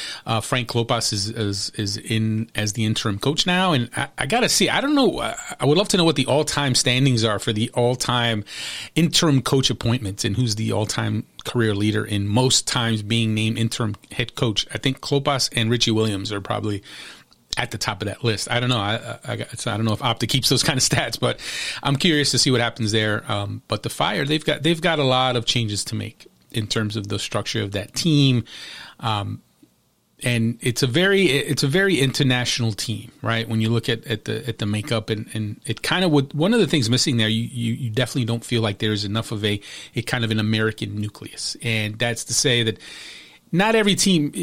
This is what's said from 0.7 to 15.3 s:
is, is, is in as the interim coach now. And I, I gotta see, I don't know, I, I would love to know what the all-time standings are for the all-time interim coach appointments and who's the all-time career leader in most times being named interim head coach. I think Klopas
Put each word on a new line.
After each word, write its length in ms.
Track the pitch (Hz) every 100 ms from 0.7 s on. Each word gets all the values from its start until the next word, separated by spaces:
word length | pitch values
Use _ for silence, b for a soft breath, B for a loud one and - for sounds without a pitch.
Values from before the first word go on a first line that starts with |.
| 120 117 117 -
is, 160 | 104 98
is, 400 | 113 104 101 - -
is 200 | 101 104
in 540 | - 110 110 110 113
as 200 | - 104
the 100 | 101
interim 340 | 110 110 113 101
coach 280 | 131 151 180
now. 260 | 180 185
And 160 | 143 120 -
I, 120 | 139 -
I 80 | 139
gotta 240 | 233 208
see, 180 | - 165
I 140 | 147
don't 120 | 269
know, 240 | 294 233 -
I, 200 | 113 - - -
I 60 |
would 140 | 135 156
love 100 | 208
to 80 | 180
know 80 |
what 120 | 165 151
the 100 | -
all-time 480 | 135 151 - 143
standings 500 | 127 127 123 139 120
are 140 | 113 101
for 160 | -
the 160 | 107 117
all-time 760 | - 120 123 - 123 117 107 - B B B B
interim 460 | - 170 - 170 135
coach 300 | - 135 131
appointments 560 | 113 117 123 101 101 110
and 100 | 101
who's 200 | 123 104
the 160 | 110
all-time 520 | 104 104 - 110 107 - - -
career 280 | 120 110
leader 300 | 101 104 107
in 240 | - 104 101
most 380 | 110 127 - -
times 360 | 131 113 110
being 300 | 104 117 110
named 240 | 107 110 113
interim 400 | 113 - 113 107 -
head 220 | - 117
coach. 320 | - 123 101 -
I 20 | -
think 240 | 139 131
Klopas 480 | - 139 143